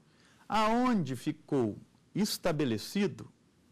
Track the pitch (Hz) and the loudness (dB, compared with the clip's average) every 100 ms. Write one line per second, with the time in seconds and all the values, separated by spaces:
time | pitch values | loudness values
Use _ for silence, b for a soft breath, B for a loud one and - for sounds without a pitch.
0 | B B B B - 208 220 233 254 214 | B B B B -4 0 2 2 4 2
1 | 131 123 156 - - 139 110 113 - _ | 0 -4 -6 -8 -2 0 0 -2 -14 _
2 | _ 165 208 - 180 147 135 107 - 202 | _ -2 -2 0 -2 0 0 0 -2 0
3 | 190 117 - _ _ _ _ | 0 -2 -14 _ _ _ _